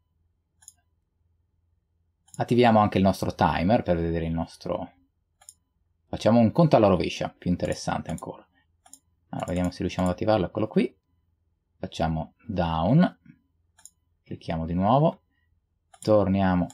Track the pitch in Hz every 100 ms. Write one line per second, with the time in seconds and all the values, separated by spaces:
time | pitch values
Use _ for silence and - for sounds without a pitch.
0 | _ _ _ _ _ _ - _ _ _
1 | _ _ _ _ _ _ _ _ _ _
2 | _ _ _ - 127 120 120 110 104 -
3 | 95 95 - - 87 76 85 120 - 85
4 | 82 82 82 82 82 - 90 87 92 _
5 | _ _ _ _ _ _ _ _ _ _
6 | - - - 117 110 - 165 131 101 90
7 | 90 - - - 92 90 90 87 - 85
8 | - 82 - - - _ _ _ _ _
9 | _ _ - - - 90 90 - 92 -
10 | 90 87 107 107 87 - 107 - 240 _
11 | _ _ _ _ _ _ _ _ 90 -
12 | 82 80 76 _ - 92 85 80 85 147
13 | 180 - _ _ _ _ _ _ - _
14 | _ _ - - - 82 82 85 98 131
15 | 156 - _ _ _ _ _ _ _ _
16 | - 107 95 95 95 90 87